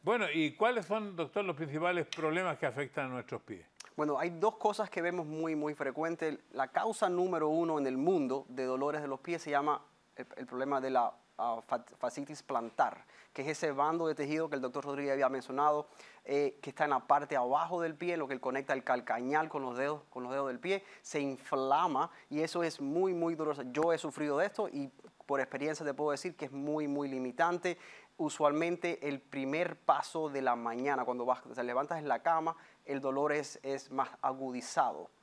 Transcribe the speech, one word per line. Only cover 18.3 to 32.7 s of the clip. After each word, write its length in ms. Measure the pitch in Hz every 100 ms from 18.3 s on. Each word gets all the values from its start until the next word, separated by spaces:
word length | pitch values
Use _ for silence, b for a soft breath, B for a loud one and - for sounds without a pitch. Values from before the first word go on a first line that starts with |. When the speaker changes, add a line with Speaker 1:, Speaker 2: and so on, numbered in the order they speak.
| 131
Speaker 2:
conecta 340 | 131 135 135
el 100 | 135
calcañal 640 | - 123 120 117 127 151 160
con 140 | 156
los 160 | 131 123
dedos, 240 | 139 151 -
con 140 | 127
los 80 | 123
dedos 160 | 135 139
del 120 | 123
pie, 240 | 180 196 B B
se 200 | - 151
inflama 920 | 139 131 - 139 135 147 175 131 247 B B
y 120 | 147
eso 220 | 160 175
es 180 | 165 -
muy, 320 | 139 165 190
muy 220 | 175 165 160
doloroso. 280 | 156 143 127
Yo 220 | 131 165
he 40 | 160
sufrido 400 | 156 147 151 143
de 80 | 196
esto 200 | - 202
y 240 | 143 139 - - _ -
por 140 | 139
experiencia 460 | 127 135 147 156 151
te 80 |
puedo 180 | 135 151
decir 240 | 139 185 160
que 100 | 139
es 60 |
muy, 360 | 139 143 151 147
muy 200 | 143 143
limitante. 680 | 131 127 123 170 175 180 170 B B B -
Usualmente 920 | 151 - 151 151 170 175 175 165 147
el 120 | 139
primer 580 | - 139 135 156 175 160
paso 520 | - 143 - 165 156
de 120 | 139
la 140 | 131 120
mañana, 480 | 117 120 139 135
cuando 220 | 123 123 123
vas, 180 | 123
te 200 | 127 120
levantas 360 | 120 123 147 165
en 80 | 147
la 160 | 120
cama, 320 | 165 165 160 165 B